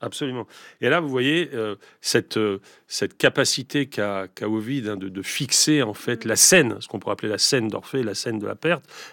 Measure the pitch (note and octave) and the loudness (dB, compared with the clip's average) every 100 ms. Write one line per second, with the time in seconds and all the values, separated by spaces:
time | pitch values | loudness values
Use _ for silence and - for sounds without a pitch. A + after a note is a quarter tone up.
0 | A#2 - C#3+ B2 G#2 - - - B2 E3 | -10 -6 -4 -4 -8 -14 -20 -2 2 2
1 | D3+ B2+ C3 E3 D3+ A#2 G#2+ G2+ - _ | 2 0 2 2 0 -4 -4 -6 -14 _
2 | - A#2+ - A2 G#2+ G2 - - - - | 0 0 2 0 0 0 -8 -20 -12 -6
3 | G2+ - C3+ C#3 B2+ - B2+ D3 C3+ - | -6 2 2 4 0 -2 -2 -2 -2 -2
4 | G#2 G2 F#2+ - G#2+ A2 A2 C#3 G#2 G2+ | -4 -4 -8 -6 -4 -2 -2 -4 -4 -6
5 | F#2+ F#2+ F#2+ - C3 - - D3+ A2+ G2+ | -6 -8 -6 -4 0 2 4 4 2 -2
6 | - A#2 A2+ G#2 - F#3 B2 G#2 - G#2+ | -4 -4 0 4 8 8 6 0 -6 -6
7 | G#2+ G2+ A2 G2 - C3 A2+ G2 - C3+ | -4 -4 -4 0 2 2 0 -4 -4 -4
8 | A2 G2 B2 A2 G2+ G#2 D#3 F3 - - | -2 -4 -4 -4 -6 -4 -2 -2 -6 -18
9 | - | -18